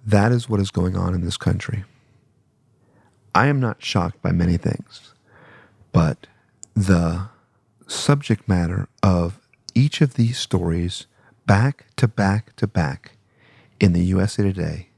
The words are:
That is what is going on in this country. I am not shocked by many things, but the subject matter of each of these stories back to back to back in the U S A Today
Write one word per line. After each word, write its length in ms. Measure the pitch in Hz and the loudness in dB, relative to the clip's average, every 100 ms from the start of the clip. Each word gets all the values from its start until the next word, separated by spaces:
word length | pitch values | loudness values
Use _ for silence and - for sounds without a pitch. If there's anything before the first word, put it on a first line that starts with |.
That 280 | 110 101 107 | 2 2 4
is 160 | 120 117 | 2 0
what 120 | 107 | -2
is 100 | 95 | -2
going 260 | - 90 92 | -2 -2 -2
on 180 | 90 | -2
in 60 | 90 | -2
this 160 | 85 92 | -4 -4
country. 480 | - - - 104 95 _ _ _ _ _ _ _ _ _ _ _ _ _ _ | -2 -2 -4 -8 -10 _ _ _ _ _ _ _ _ _ _ _ _ _ _
I 140 | - 131 | 0 2
am 120 | 143 | 2
not 220 | 123 107 | -2 -4
shocked 400 | - - 87 - | -4 -2 -2 -2
by 100 | - | -2
many 240 | 90 85 87 | 2 2 2
things, 560 | - - - - - _ _ _ - - _ _ _ | -2 -6 -10 -20 -20 _ _ _ -20 -20 _ _ _
but 340 | 87 80 - - _ _ _ - | 0 2 -2 -12 _ _ _ -6
the 540 | - 95 87 85 85 98 _ _ _ _ _ _ | -2 2 2 2 -4 -8 _ _ _ _ _ _
subject 600 | - - 143 - 110 - | -8 0 0 0 -4 0
matter 400 | 90 85 95 92 _ | 0 0 -4 -8 _
of 360 | 101 90 85 - _ _ - | 2 2 0 -6 _ _ -6
each 260 | - 143 - | 0 0 2
of 140 | 147 | 0
these 240 | - 117 123 | 2 0 0
stories 680 | - 95 87 85 87 - - _ _ _ | -4 -2 -2 -2 -4 -6 -16 _ _ _
back 420 | - 101 127 147 _ - | 0 2 2 -2 _ -2
to 120 | 117 | -2
back 480 | - 98 101 - - | 2 0 0 -4 -6
to 100 | 101 | -4
back 500 | 92 78 65 - _ _ _ _ _ _ _ | -2 -2 -4 -14 _ _ _ _ _ _ _
in 140 | 101 | 2
the 120 | 85 | 4
U 160 | 90 95 | 2 2
S 180 | 98 - | 0 0
A 40 | |
Today 460 | 101 95 80 80 90 | -2 -2 -6 -8 -14